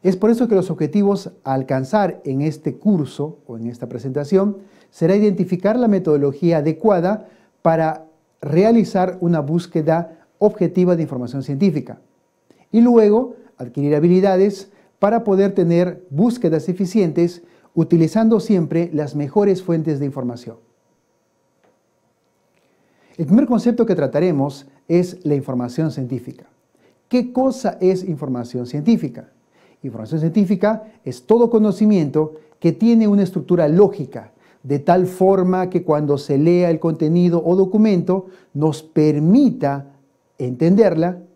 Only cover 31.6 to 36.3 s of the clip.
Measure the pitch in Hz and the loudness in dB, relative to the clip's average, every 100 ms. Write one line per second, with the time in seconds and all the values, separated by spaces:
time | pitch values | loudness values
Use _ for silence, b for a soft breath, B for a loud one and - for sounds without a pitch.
31.6 | 214 202 214 202 147 151 156 B B _ | 2 2 2 2 2 -2 -4 B B _
32.6 | 170 165 226 233 214 202 185 185 143 175 | -2 0 2 4 4 2 0 -4 -2 0
33.6 | 151 170 202 196 131 117 110 _ b b | 2 4 4 2 -12 -12 -18 _ b b
34.6 | 131 143 143 180 180 - 190 190 180 185 | -6 -4 2 2 2 0 2 2 2 -2
35.6 | 180 185 - 151 147 143 - | -2 -4 0 -2 0 -4 -2